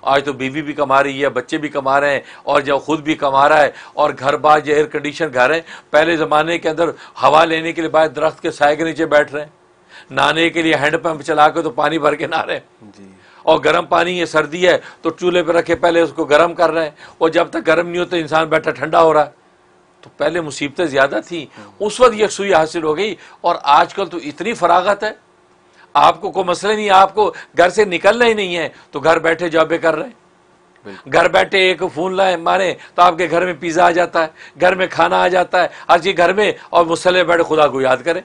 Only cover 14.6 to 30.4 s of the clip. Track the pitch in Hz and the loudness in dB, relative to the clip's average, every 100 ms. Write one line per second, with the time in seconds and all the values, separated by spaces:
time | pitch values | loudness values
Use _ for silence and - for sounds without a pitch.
14.6 | 180 151 - - 165 160 180 170 160 170 | 2 2 -2 -8 -6 -4 -2 0 0 0
15.6 | 165 170 175 170 160 135 151 147 170 170 | 0 0 2 2 0 -2 0 2 2 2
16.6 | 165 156 160 - - - 160 160 170 330 | 0 0 -6 -8 -20 -4 -2 0 -2 -4
17.6 | - 160 175 175 175 175 156 156 160 156 | 0 0 0 -4 -4 -4 -2 -2 0 -2
18.6 | 160 127 143 165 165 151 147 _ _ _ | -2 -6 -2 2 4 4 0 _ _ _
19.6 | _ _ _ _ - _ 147 170 160 131 | _ _ _ _ -20 _ -4 -4 -8 -8
20.6 | 143 139 170 135 139 302 - 175 135 - | -10 -4 -4 0 0 -2 -8 -12 -14 -18
21.6 | 104 _ 208 - 247 214 214 - 202 170 | -20 _ -8 2 2 4 -2 -2 0 2
22.6 | 160 175 156 156 214 180 - - 180 170 | 2 -2 -4 -2 -4 -6 -16 -6 -4 -2
23.6 | - 147 170 - 190 165 139 143 180 233 | 2 2 2 -2 -8 -8 -12 -8 -8 -2
24.6 | - 180 180 202 214 - _ _ _ _ | 2 2 2 -2 -4 -8 _ _ _ _
25.6 | _ _ _ 151 147 160 190 180 180 175 | _ _ _ 2 2 2 -4 -4 -4 -2
26.6 | 196 214 214 190 196 190 202 - - - | -2 -2 2 4 4 2 -2 -2 -14 0
27.6 | 170 190 208 170 190 226 240 214 190 175 | 2 2 0 2 0 2 2 0 -2 -4
28.6 | 147 - _ 147 143 165 160 165 175 160 | -6 -10 _ -4 0 2 2 -2 -2 0
29.6 | 160 160 160 156 240 - _ _ | 0 0 0 -2 -6 -14 _ _